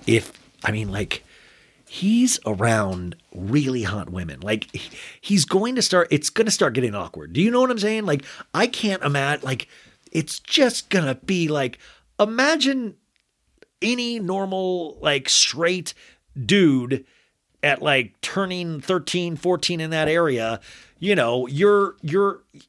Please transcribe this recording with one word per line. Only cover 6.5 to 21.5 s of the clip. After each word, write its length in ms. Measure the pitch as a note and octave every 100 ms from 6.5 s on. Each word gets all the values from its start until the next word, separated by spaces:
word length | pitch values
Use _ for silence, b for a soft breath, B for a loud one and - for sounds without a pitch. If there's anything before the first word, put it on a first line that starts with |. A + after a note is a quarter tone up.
start 220 | - F3
getting 200 | A#2+ B2
awkward. 380 | G2+ F2+ F2 D2+
Do 100 | F2+
you 80 | G3+
know 100 | B3
what 120 | B3+
I'm 60 | A#3
saying? 260 | G3+ A3 G3+
Like, 180 | D3 B B B
I 140 | - A3
can't 340 | - G#3+ F#3+
imagine, 420 | C#3+ C#3+ C#3 D3
like, 220 | C3 B2+ - b b b _
it's 260 | - C#3+ -
just 520 | - - B3+ - -
gonna 260 | F#3+ D3 C3
be, 320 | - F#3 D#3+
like, 320 | D3 C3 - b b b -
imagine 760 | G#3 A#3 C#4 D#4+ C4 C4+ A3+ - _ _ _ _ _ _ _ _
any 380 | G3+ B3 A#3+ A#3
normal, 760 | F3+ F#3+ G3 F#3+ F#3 F3+ D#3+ D3
like, 280 | D3 C#3+ C3
straight 640 | - - A#2+ E3+ F#3 - b b b _ -
dude 640 | A2+ G3+ E3+ C3 B2 C3+ b b b b _ _
at, 180 | D3 C3+
like, 380 | D3 C3+ A2+ _
turning 600 | - F#3+ F#3+ F3+ E3+ D#3
thirteen, 540 | - F#3 - F3+ F3
fourteen 460 | D#3+ F3+ F3+ - E3+
in 100 | D#3+
that 160 | D#3+ D#3
area, 540 | E3 E3 B2 A2+ A2+ B B B _
you 140 | F#3
know, 320 | F#3+ A#2+ B2
you're, 500 | B2+